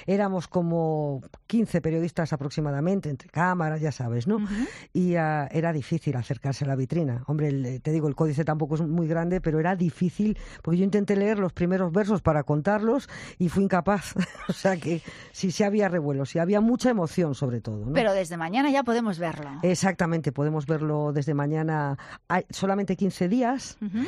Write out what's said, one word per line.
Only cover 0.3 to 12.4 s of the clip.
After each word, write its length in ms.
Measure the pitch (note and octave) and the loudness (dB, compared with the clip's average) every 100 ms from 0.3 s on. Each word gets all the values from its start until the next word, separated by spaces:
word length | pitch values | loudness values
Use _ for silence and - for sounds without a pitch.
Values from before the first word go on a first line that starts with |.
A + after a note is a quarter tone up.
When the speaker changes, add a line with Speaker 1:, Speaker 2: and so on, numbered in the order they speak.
| F#3 - | 0 -2
Speaker 1:
como 720 | F3+ E3+ E3 D#3+ D#3 D3 C3+ - - - | 0 0 2 0 0 -2 -4 -8 -18 -2
quince 320 | A#3 G#3+ F3 | 0 2 0
periodistas 520 | D#3 D#3+ E3+ - D#3+ | 0 0 0 -2 -2
aproximadamente, 760 | C#3+ D3+ - D3+ C#3 D#3+ G3 D3+ | -2 -4 -2 -2 0 0 0 -2
entre 200 | C3+ - | -8 -6
cámaras, 500 | - F3+ F3+ D#3 D#3 | 0 0 2 0 0
ya 140 | D#3 | -2
sabes, 340 | - B2 A#2+ B2 | -2 -2 0 0
¿no? 80 | A3 | 0
Speaker 2:
Ujú. 180 | G#3 G3+ D4 - - | -2 -2 -4 -6 -6
Speaker 1:
Y, 240 | - F3+ E3+ | 0 2 2
ah, 320 | D#3 D3+ C3+ | 2 0 0
era 220 | D#3+ E3 | 0 0
difícil 460 | D#3 - E3 - C3+ | 0 -2 -2 0 -2
acercarse 480 | A#2 C#3 C#3 C3+ C#3 | -2 -4 -2 -2 -2
a 20 | |
la 80 | C3+ | 0
vitrina. 480 | C3 E3 D3+ A#2+ C3 | 0 0 0 -2 -2
Hombre, 200 | D3+ D3+ | 0 0
el, 180 | C#3 B2+ | 0 -2
eh, 140 | B2+ | -4
te 120 | D3+ | -2
digo, 160 | D#3+ D3+ | 0 0
el 60 | C#3 | 2
códice 280 | D#3+ C#3+ | 0 2
tampoco 320 | D#3 D3+ D3+ D#3 | 0 0 0 0
es 60 | |
muy 260 | E3 E3 D#3+ | 0 0 0
grande, 320 | E3 E3+ F3+ | 0 0 0
pero 220 | E3 D#3 | 0 2
era 160 | D#3+ F#3+ | 2 2
difícil, 600 | F3 - F3+ - G#3+ G#3 - - | 0 0 -2 0 0 -2 -8 -10
porque 180 | - F3 | 0 2
yo 40 | |
intenté 320 | G3 G#3 G3+ G3 | 4 2 2 2
leer 220 | G3+ G#3+ | 2 2
los 140 | F#3 | 0
primeros 380 | - F3 F#3 F#3 | 0 0 2 2
versos 300 | E3 G#3 G#3 | 2 2 2
para 220 | - D3+ | 2 2